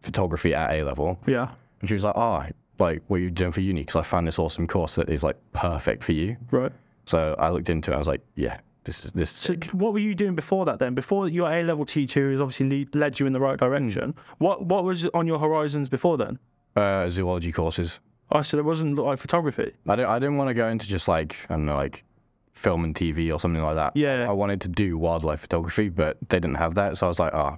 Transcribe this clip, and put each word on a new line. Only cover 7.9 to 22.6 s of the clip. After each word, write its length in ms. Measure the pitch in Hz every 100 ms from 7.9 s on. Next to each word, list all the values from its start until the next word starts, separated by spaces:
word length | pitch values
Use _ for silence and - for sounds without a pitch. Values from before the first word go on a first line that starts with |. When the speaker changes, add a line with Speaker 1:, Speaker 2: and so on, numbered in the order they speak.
Speaker 1:
it. 40 | 71
I 20 |
was 100 | 73
like, 140 | 65 _ -
"Yeah, 240 | 62 - _ _
this 220 | - - -
is, 60 |
this 180 | 87 78
is 40 | -
Speaker 2:
So 180 | -
Speaker 1:
sick." 120 | 170 160
Speaker 2:
what 220 | 180 220
were 60 | 208
you 160 | 214 196
doing 200 | 202 165
before 300 | - 190 165
that 140 | 101
then? 140 | 127 127
Before 320 | - 196 185
your 200 | 170 165
A-level 340 | 165 170 151 143
T 200 | 156 131
two 240 | 143 139
has 100 | 135
obviously 440 | 135 - 135 139 139
le-, 60 | 151
led 200 | 147 -
you 60 | 139
in 60 |
the 60 | 131
right 180 | 135 139
direction, 560 | 127 143 123 95 - - - -
what, 260 | 170 185 175
what 180 | 196
was 220 | 185 175 165
on 200 | 170 165
your 120 | 156
horizons 500 | 156 156 151 147 135
before 280 | 135 - 147
then? 220 | 104 127 _ _ _ 104
Speaker 1:
Uh, 320 | 101 98 90
zoology 420 | 90 90 90 85
courses. 480 | 87 82 85 85 - _ _ -
Speaker 2:
Oh, 100 | 151
so 160 | 147 147
there 60 |
wasn't, 340 | 151 160 156 143
like, 220 | 135 135
photography? 520 | - 175 151 - - - -
Speaker 1:
I 80 | 107
didn't, 140 | 110
I 80 | 117
didn't 180 | 139 143
wanna 180 | 135 117
go 120 | 113
into 200 | 113 101
just, 200 | 92 -
like, 300 | 82 76 - -
I 40 |
don't 120 | 80 76
know, 80 | 71
like, 280 | 69 - _ _ _ _ _
film 320 | -